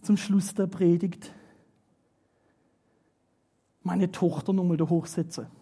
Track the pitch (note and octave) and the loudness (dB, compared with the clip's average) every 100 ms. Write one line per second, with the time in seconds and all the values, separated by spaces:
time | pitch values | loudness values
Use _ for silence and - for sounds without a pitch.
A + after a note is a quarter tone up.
0 | - G3+ - G3 F#3 - F#3+ - F3+ F3 | 2 0 4 0 0 -2 -4 2 4 4
1 | F3+ - - - - _ _ _ _ _ | 0 -6 -16 -20 -20 _ _ _ _ _
2 | _ _ _ _ _ _ _ _ _ _ | _ _ _ _ _ _ _ _ _ _
3 | _ _ _ _ _ _ _ _ F#3 F3+ | _ _ _ _ _ _ _ _ -4 0
4 | F3+ - F3 - - F#3+ F3+ D#3+ D#3+ E3 | 0 0 0 0 -2 0 0 0 2 0
5 | D#3+ - E3 - - - | -2 -6 -6 -8 -14 -18